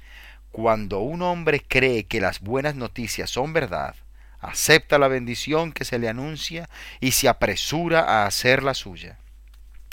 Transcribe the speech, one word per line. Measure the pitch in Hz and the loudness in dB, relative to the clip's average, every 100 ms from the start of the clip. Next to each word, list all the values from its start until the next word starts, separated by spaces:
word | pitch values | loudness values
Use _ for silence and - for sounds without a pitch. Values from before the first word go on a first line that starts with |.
| - - - - - | -20 -20 -20 -20 -14
Cuando | 110 113 110 101 98 | 0 2 2 0 -4
un | 127 170 | -4 -2
hombre | 180 175 156 143 | -2 0 0 0
cree | - 131 131 117 | 0 2 2 2
que | 101 110 | -2 -2
las | 92 - | -2 -2
buenas | 98 131 147 139 | -4 -4 -4 -6
noticias | 113 - 113 - 82 | -8 -8 -6 -6 -4
son | 123 147 | -4 -2
verdad, | 160 120 82 69 - - - - - | -2 -2 -2 -6 -10 -20 -20 -20 -16
acepta | - - - 156 - 147 | -10 0 6 6 6 4
la | 135 | 4
bendición | 131 120 117 135 156 165 | 2 -4 -6 -2 -2 -2
que | - 131 | -6 -4
se | 120 | -2
le | 113 | -2
anuncia | 117 147 151 - 165 165 - - - | -4 -8 -8 -8 -10 -12 -16 -18 -4
y | 131 | 0
se | - 135 | 4 4
apresura | - 110 95 - 156 170 165 | 4 2 0 -2 -2 2 2
a | 120 107 101 | 4 2 2
hacerla | - 123 131 135 | 2 4 4 2
suya. | 127 98 87 - - - - - - - - - | -4 -8 -14 -16 -18 -20 -20 -20 -20 -20 -20 -14